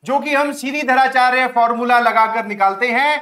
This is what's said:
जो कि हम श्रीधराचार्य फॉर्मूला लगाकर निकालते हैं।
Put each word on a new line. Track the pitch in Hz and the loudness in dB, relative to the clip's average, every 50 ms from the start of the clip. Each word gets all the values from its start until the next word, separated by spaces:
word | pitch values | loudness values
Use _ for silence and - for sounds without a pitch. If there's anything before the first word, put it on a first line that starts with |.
| _ | _
जो | 156 262 285 | -2 -4 -4
कि | 247 302 294 | -2 -2 -2
हम | 277 294 294 277 | 0 0 -2 -4
श्रीधराचार्य | 285 - 269 277 294 302 247 254 254 262 262 254 262 247 254 247 254 254 247 254 | -6 -8 -6 -6 -4 -2 0 2 2 2 2 2 2 2 2 2 0 -2 0 0
फॉर्मूला | 240 233 233 240 226 240 240 247 240 | 0 0 0 0 -2 0 2 2 2
लगाकर | 240 233 214 226 220 214 202 226 220 | 2 2 2 2 0 2 0 -6 -6
निकालते | 208 208 202 196 196 190 190 240 247 | -6 -2 0 0 0 0 0 -2 -2
हैं। | 233 247 277 294 302 294 | 0 0 0 0 0 -2